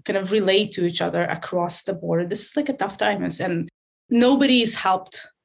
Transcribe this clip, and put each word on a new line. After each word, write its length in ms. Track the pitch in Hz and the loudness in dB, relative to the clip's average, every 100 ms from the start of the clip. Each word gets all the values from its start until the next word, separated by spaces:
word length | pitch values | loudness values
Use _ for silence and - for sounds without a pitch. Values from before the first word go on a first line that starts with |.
kind 140 | - 196 | -6 -4
of 120 | 185 | 0
relate 420 | 214 190 196 214 | 0 4 2 2
to 120 | - | -2
each 160 | 175 170 | -2 -2
other 220 | 170 170 | -2 -2
across 600 | 175 170 - 180 175 - | -2 -4 -4 -2 0 -2
the 100 | - | -2
border. 320 | 185 175 170 175 | -6 -2 -2 -2
This 180 | 202 - | -4 -2
is, 100 | 302 | -2
like, 120 | 294 | -2
a 60 | |
tough 240 | 262 196 - | -2 -4 -2
time, 240 | 214 202 | -2 -2
and, 160 | 180 - | -2 -2
and 280 | 180 170 170 _ _ _ - | -2 -4 -6 _ _ _ 0
nobody 500 | 233 247 277 269 247 | 4 4 4 4 4
is 140 | 226 - | 4 2
helped 500 | 190 185 - - - _ | 0 0 -2 -16 -16 _